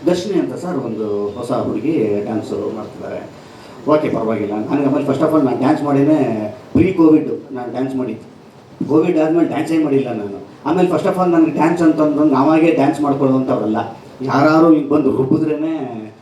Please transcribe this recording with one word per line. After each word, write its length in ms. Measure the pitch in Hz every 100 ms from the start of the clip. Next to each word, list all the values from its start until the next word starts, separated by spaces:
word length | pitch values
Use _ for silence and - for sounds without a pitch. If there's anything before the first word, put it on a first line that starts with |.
| 131
"ದರ್ಶಿನಿ 340 | 175 214 180
ಅಂತ 140 | 127
ಸರ್, 240 | - 175 135
ಒಂದು 500 | 117 107 107 104 101
ಹೊಸ 240 | 123 -
ಹುಡುಗಿ 720 | 117 113 - 143 156 107 104
ಡ್ಯಾನ್ಸು 520 | 104 107 - 101 104 107
ಮಾಡ್ತಿದ್ದಾರೆ." 680 | 104 - - - - - - - - - -
ಓಕೆ, 180 | 151 -
ಪರವಾಗಿಲ್ಲ. 440 | 113 110 110 104
ನನಗೆ 340 | 107 107 139 139
ಆಮೇಲೆ 200 | 143 135
first 160 | 135
of 120 | 156 156
all 100 | 131
ನಾನು 120 | 123
ಡ್ಯಾನ್ಸ್ 260 | 131 156
ಮಾಡಿನೇ 720 | 143 139 143 151 120 107 107 - - -
pre 80 |
covid 480 | 180 190 160 151 120 - -
ನಾನು 200 | 131 120
ಡ್ಯಾನ್ಸ್ 240 | 120 135 131
ಮಾಡಿದ್ದು. 1000 | 113 110 - - - - - - - 156
covid 240 | 175 160
ಆದ್ಮೇಲೆ 280 | 156 165 151
ಡ್ಯಾನ್ಸೇ 360 | 131 156 160
ಮಾಡಿಲ್ಲ 240 | 147 135 120
ನಾನು. 360 | 110 101 98 - - 135
ಆಮೇಲೆ 240 | 175 175
first 180 | 156 196
of 80 | 180
all 140 | 180
ನನಗೆ 220 | 165 156
ಡ್ಯಾನ್ಸ್ 300 | 139 160 170
ಅಂತಂದ್ರೆ 480 | 160 151 151 139 151
ನಾವಾಗೇ 420 | 131 151 160 165
ಡ್ಯಾನ್ಸ್ 300 | 139 143 151
ಮಾಡ್ಕೊಳ್ಳೋವಂಥವ್ರಲ್ಲ. 760 | 143 135 135 131 131 120 107 107 - - - -
ಯಾರಾರು 520 | 131 131 151 160 165
ಇಲ್ಲಿ 160 | 151 131
ಬಂದು 220 | 151 135
ರುಬ್ಬಿದ್ರೇನೆ 920 | 131 135 156 156 147 156 156 127 113 107 110